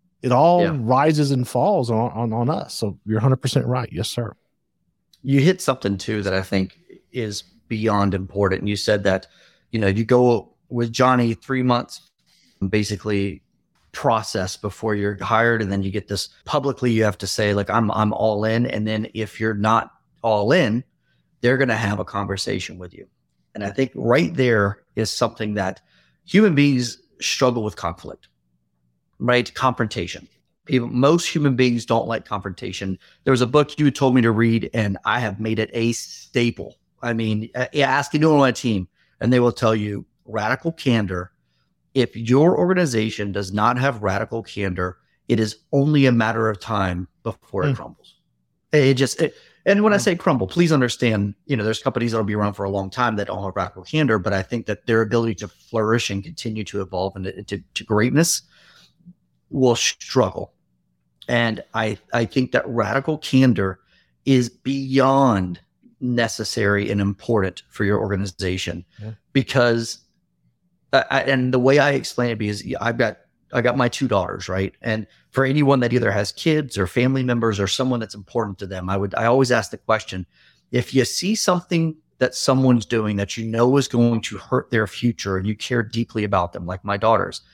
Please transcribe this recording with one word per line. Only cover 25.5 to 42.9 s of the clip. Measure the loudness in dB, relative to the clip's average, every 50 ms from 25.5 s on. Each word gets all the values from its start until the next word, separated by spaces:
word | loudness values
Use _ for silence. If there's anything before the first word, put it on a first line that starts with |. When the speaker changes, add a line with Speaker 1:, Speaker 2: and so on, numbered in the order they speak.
| -4
Speaker 2:
that | -2 -2 -4 -4 -8 _ _ _ _ _ _ _ _ _
human | 0 4 4 4 6 6
beings | 4 4 4 4 0 -2 -4 -6 -12 _ _ _ -8
struggle | -6 -6 -2 2 2 2 2 0 -4
with | -6 -6
conflict, | -6 -6 -6 -6 -8 -12 -16 -16 -18 _ _ _ _ _ _ _ _ _ _ _ _ _ _ _ _ _ _ _ -4
right? | 0 2 2 2 0 -2 -4
Confrontation. | -2 0 0 0 0 -2 -4 -4 -6 -8 -8 -8 -14 -16 -20 _ _ _ _ _ _ _
People, | 0 0 0 0 0
most | 0 2 4 4 4 4 2
human | -2 -2 0 2 2 2
beings | 4 2 2 2 0 0
don't | 0 0 0 0
like | -2 -4 -6 -6
confrontation. | -6 -8 -8 -8 -8 -10 -8 -10 -10 -8 -6 -6 -6 -6 -8 _ _ _ _ 0
There | 2
was | 4 4
a | 4
book | 4 4 2 2 2 0 0
you | 2 2
told | 2 2 2 4 4
me | 4
to | 4 4
read, | 4 4 4 4 2 2 0 -2
and | -2 -2 0 0 -2 -4 -2
I | -2 -2 0
have | -2 -4 -6 -4
made | -4 -4 -2 -2
it | -2 -2
a | -2 -2 -2 -2
staple. | -2 -4 -8 -14 -16 -20 -12 -4 -2 0 0 0 -2 -4 -10 -14 -16 _ _ _ _ -10
I | -6 -4
mean, | -2 -2 0 0 -2 -2 -4 -6 -6
uh, | -6 -6 -4
yeah, | 0 0 0 2
ask | 2 0 0 0 0
anyone | 2 4 4 6
on | 6
my | 4 4
team, | 2 0 -2 -2 -2 -2 -4 -8 _ _ _ _ _ -4
and | 0 2
they | 4 4
will | 4 2
tell | 2 2 0 2 2
you | 0 -2 -4 -6 -8 -12 _ _ _ _
radical | -8 -6 -4 -2 -2 -2 -2 -4 -6
candor. | -6 -2 0 2 2 2 2 -2 -4 -6 -8 -10 _ _ _ _ _ _ _ _ _ _ _ _ 0
If | 0 0 0 -2
your | -6 0 2 4 6 6 6 4
organization | 2 2 2 2 2 2 0